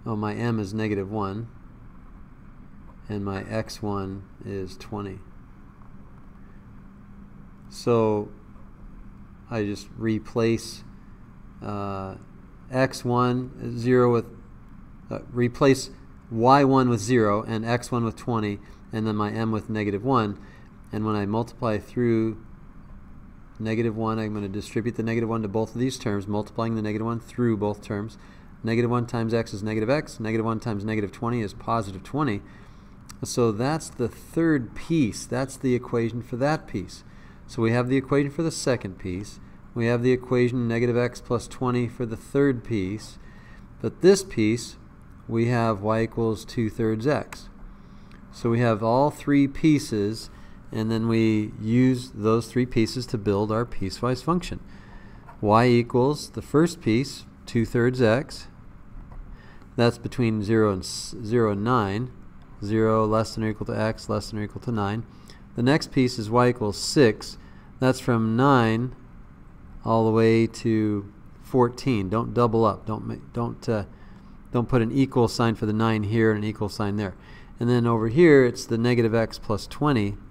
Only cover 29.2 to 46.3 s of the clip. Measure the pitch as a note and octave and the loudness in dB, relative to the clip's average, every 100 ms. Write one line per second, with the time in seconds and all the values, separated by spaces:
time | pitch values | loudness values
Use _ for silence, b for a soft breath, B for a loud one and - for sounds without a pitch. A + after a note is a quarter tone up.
29.2 | A2+ A2+ A2+ G#2 G#2+ A2 G#2+ D3 - - | 0 0 -2 -6 -2 0 0 0 -2 -8
30.2 | A2 A2 A2 A2 B2 G#2 G#2 A2 G2+ - | -2 -2 0 -2 -4 -4 -2 -2 -4 -4
31.2 | A#2 A#2+ G#2 - - A2+ G2 F#2 - C3+ | -2 -2 -4 -6 -4 -2 -4 -10 -8 -2
32.2 | D3 G2+ B B B B B B - - | -2 -2 B B B B B B -20 -12
33.2 | B2 - A#2 G#2 C3 D#3 - - A#2 - | -6 2 2 2 -2 -2 -6 -6 -6 -6
34.2 | - - E3 D3 A2 - - E3 A2+ - | -8 -2 2 0 -2 -10 -2 0 0 -2
35.2 | - A#2+ C3 - C3+ A#2+ - A#2+ A#2 A#2+ | -6 -6 -6 -4 0 0 0 -2 -2 -4
36.2 | A#2 A#2+ C#3 D#3 - G#2+ E2+ - B B | -8 -2 0 -2 -4 -8 -8 -14 B B
37.2 | B B - - A2+ A#2+ B2 C3+ C3+ C#3+ | B B -12 0 2 2 2 0 2 0
38.2 | C#3+ C#3 E3 D#3 - A#2+ G2+ F2+ F#2+ F#2 | 0 -2 -4 -2 -2 -2 -4 -8 -8 -6
39.2 | G#2 - B B B B2 A#2 A#2+ B2 B2 | -8 -14 B B B -2 0 2 4 2
40.2 | B2+ B2 B2 B2+ A#2 A#2 A#2+ A#2 A#2+ - | 2 2 2 2 0 2 2 2 0 -4
41.2 | - A#2+ - - B2+ B2 A#2 - A#2+ A2 | -4 -4 -4 -4 0 0 -2 -4 -6 -6
42.2 | - C#3 C#3+ B2 - A2+ F#2 G#2+ - - | -2 2 2 2 -2 -2 -2 -4 -10 -18
43.2 | B B B B B - A2+ - F3+ G3 | B B B B B -6 -6 4 6 6
44.2 | - - G#2+ A#2+ - - - - - - | 2 0 2 2 -4 -16 -20 -20 -20 -18
45.2 | - A2+ A#2 B2 A2+ G#2+ G#2 A2 A2+ - | -4 0 2 2 2 0 0 0 0 0
46.2 | A2+ | 0